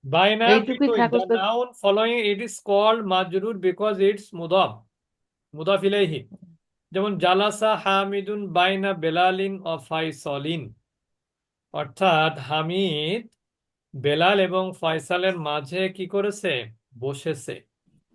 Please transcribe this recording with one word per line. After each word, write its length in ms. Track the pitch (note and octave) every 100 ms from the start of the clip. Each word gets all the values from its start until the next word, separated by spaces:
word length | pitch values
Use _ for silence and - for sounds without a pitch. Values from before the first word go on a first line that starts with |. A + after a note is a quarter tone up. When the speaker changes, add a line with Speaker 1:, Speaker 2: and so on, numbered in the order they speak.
| C3+
Speaker 1:
বাইনা 400 | D#3 G3 A3 A3+
Speaker 2:
এইটুকুই 280 | A3 G#3+
Speaker 1:
between, 220 | C4 C#4+ A3+
Speaker 2:
থাক, 140 | A#3
Speaker 1:
the 120 | A#3+
Speaker 2:
ওস্তাদ। 160 | F#3+ A3+
Speaker 1:
noun 300 | G3 A#3 B3 -
following 520 | G3 G3+ A3+ A#3+ G#3
it 80 | G3+
is 120 | A#3 - -
called 380 | G3+ G#3+ A3+ G3+
মাজরুর 500 | F#3 F3+ F#3 G#3 G3+
because 400 | F3+ F3+ G#3+ G3
it's 280 | G3 G3+ -
মুদাফ, 500 | F3 E3 F#3+ D3 A2 _ _ _ _ _ _ _ D3
মুদাফ 280 | D#3+ G3
ইলাইহি। 440 | G3 G3+ F#3 D3 G#2+ - - _ _ _ _
যেমন 260 | F#3 G#3 F#3
জালাসা 580 | F3 F#3 G#3 G#3 A3 G#3+
হামিদুন 760 | G3 G3 G3 G3+ F#3+ G#3 G3
বাইনা 400 | F3 F3+ G3 G3
বেলালিন 760 | F3 D#3+ E3 F#3 F#3 G3 F#3+ F#3
ও 120 | D#3+
ফাইসলিন। 960 | - D#3+ D#3+ - D#3 C#3+ D3 E3 A2 - _ _ _ _ _ _ _ _ _
অর্থাৎ 680 | D3+ C#3+ - F#3+ D#3+ D#3+ D3+
হামিদ 880 | C3 D#3 D#3+ F3+ G3 D3+ D3+ A3+ A3+ _ _ _ _ _ _ C#3
বেলাল 440 | C#3+ D3+ F3 G3+
এবং 320 | F3+ F#3 F#3 F#3
ফয়সালের 580 | E3 D#3+ D3+ F3+ F#3+ F3+
মাঝে 500 | D3+ D3 C#3 F3 F#3+
কি 180 | F#3+ F3+
করেছে? 680 | G3+ G3+ G3+ F#3+ C3 A2+ - _ A#2
বসেছে। 680 | C3+ C#3 D#3+ C#3+ - G2 _ _ _ _ _